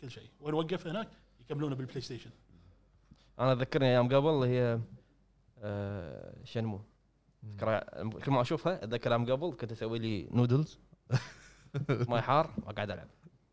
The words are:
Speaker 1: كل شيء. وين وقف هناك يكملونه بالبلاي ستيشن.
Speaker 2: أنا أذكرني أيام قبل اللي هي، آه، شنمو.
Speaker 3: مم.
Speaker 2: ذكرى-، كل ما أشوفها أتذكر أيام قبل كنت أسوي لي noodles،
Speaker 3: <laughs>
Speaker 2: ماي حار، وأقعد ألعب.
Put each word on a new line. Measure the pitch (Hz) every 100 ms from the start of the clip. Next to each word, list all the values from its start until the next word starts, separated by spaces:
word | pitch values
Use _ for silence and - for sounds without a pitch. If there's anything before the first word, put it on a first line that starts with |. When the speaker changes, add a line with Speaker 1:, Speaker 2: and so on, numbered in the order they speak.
Speaker 1:
كل | 135
شيء. | - - _
وين | 147
وقف | 151 160 180 170
هناك | 175 226 - _ _
يكملونه | 123 147 151 131
بالبلاي | 131 139
ستيشن. | 117 127 117 - _ 85 - _ _ _ _ - _ -
Speaker 2:
أنا | 127
أذكرني | 127 131 147 131
أيام | 123 123
قبل | 135 147
اللي | 151 127
هي، | 123 123 117 117 - _ _ _ _ _ _
آه، | 104 101 101 101 85 57 50 50
شنمو. | - 117 113 98 107 _ _ _ _ _
Speaker 3:
مم. | 107
Speaker 2:
ذكرى-، | 104 110 107 - - 110 110 -
كل |
ما | 135
أشوفها | 123 160 - 180
أتذكر | 107 117 123
أيام | 117 120
قبل | 131 170 135
كنت | 113
أسوي | 110 110 113
لي | 110 104 69
noodles، | 117 123 131 156 - _ - -
Speaker 3:
<laughs> | 127 - - - - - 143 131 120 117
Speaker 2:
ماي | 120
حار، | 110 139 160 - -
وأقعد | 101 104
ألعب. | 90 - _ - _ _